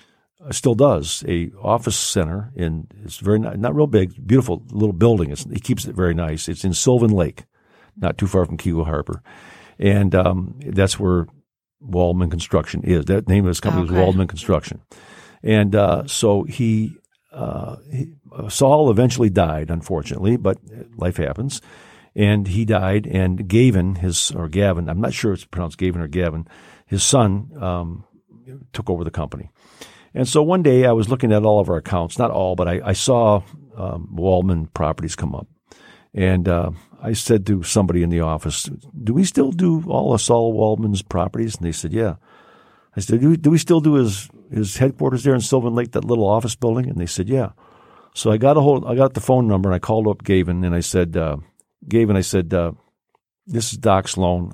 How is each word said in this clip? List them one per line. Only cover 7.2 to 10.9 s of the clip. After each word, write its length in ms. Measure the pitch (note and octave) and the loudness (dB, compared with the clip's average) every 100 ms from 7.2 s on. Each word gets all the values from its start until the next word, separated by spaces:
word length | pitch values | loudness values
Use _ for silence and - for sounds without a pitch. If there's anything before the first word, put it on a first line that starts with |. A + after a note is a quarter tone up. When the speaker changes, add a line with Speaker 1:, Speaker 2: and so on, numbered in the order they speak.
| D#2 - - _ _ _ _ - | 0 -4 -20 _ _ _ _ -6
Speaker 1:
not 220 | F2+ - | -6 -2
too 80 | G2 | 0
far 180 | F#2+ | 0
from 120 | E2 E2+ | 0 -2
Kego 260 | F#2+ E2 | -2 -2
Harbor. 380 | D#2+ D2 C#2+ F2 - - - - - - | -2 -4 -6 -10 -12 -20 -20 -20 -20 -2
And, 360 | G2 G2+ G2 | 2 2 4
um, 440 | F#2 F#2 F#2 F#2 B2+ D3 | 4 2 0 -4 -10 -6
that's 320 | F#2+ G2 | 0 0